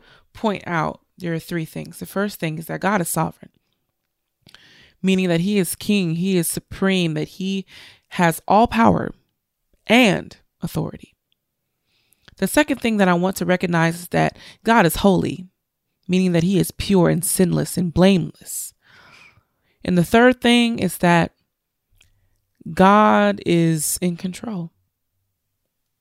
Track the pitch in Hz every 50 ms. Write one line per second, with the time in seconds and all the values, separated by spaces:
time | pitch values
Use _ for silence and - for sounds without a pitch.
0 | _ _ _ _ _ _ _ - - 214 190 - - - 170 160 156 156 - -
1 | _ _ _ - 180 170 165 160 - - 175 170 160 - - 160 151 156 - -
2 | 180 - - 190 202 208 - - 170 160 156 170 160 - 156 151 - 190 214 185
3 | 170 - - 160 160 170 - _ - - _ _ _ _ _ _ _ _ _ _
4 | _ _ _ _ _ _ _ _ _ - - _ _ _ _ _ _ _ _ _
5 | 180 190 190 190 185 175 165 165 175 202 214 202 170 - - _ - - 208 202
6 | 180 160 165 170 185 196 185 175 165 - - 180 _ _ - - 190 190 190 185
7 | 175 160 151 156 151 - - - 185 190 196 190 - _ - - - - - _
8 | _ _ - - 175 165 160 - _ - 185 214 240 - - 220 233 208 170 -
9 | - - - _ _ _ _ _ _ _ _ _ _ _ _ _ _ - 220 254
10 | 254 196 165 - - - - _ _ _ _ _ - 165 - - 80 - - -
11 | - _ _ _ _ _ _ _ _ _ _ _ _ _ _ _ _ _ _ _
12 | _ _ _ _ _ - _ - 190 190 - 294 302 - 269 - - 226 220 202
13 | 190 185 175 175 180 190 190 - 180 175 180 180 190 175 175 165 165 165 165 175
14 | 175 - - 160 156 151 - - - - - _ - 220 226 233 170 156 - -
15 | - 202 185 - - - - - 180 - _ _ _ _ _ _ _ _ _ _
16 | _ - 180 185 185 180 170 165 165 190 202 165 165 - - - - - 196 180
17 | 165 160 156 175 - - - - 185 170 165 151 151 - - 175 180 170 - 160
18 | 180 196 196 170 160 - - _ - - - - - - _ _ _ _ _ -
19 | _ - - - - - _ _ _ _ _ _ _ _ _ _ - - 180 175
20 | 165 - - 233 247 254 247 _ - 240 240 240 233 233 233 - - 175 - -
21 | 180 175 175 170 165 - _ _ _ _ _ _ _ _ _ _ _ _ _ _
22 | _ _ _ _ _ _ _ _ _ _ _ _ - - 156 185 185 196 202 214
23 | 214 214 214 208 208 202 202 - - - 175 170 165 165 160 156 - - - -
24 | 185 180 170 - - 185 175 - - 233 214 175 165 170 _ _ _ _ _ _
25 | _ _ _ _ _ _ _ _ _ _ _ _ _ _ _ _ _ _ _ _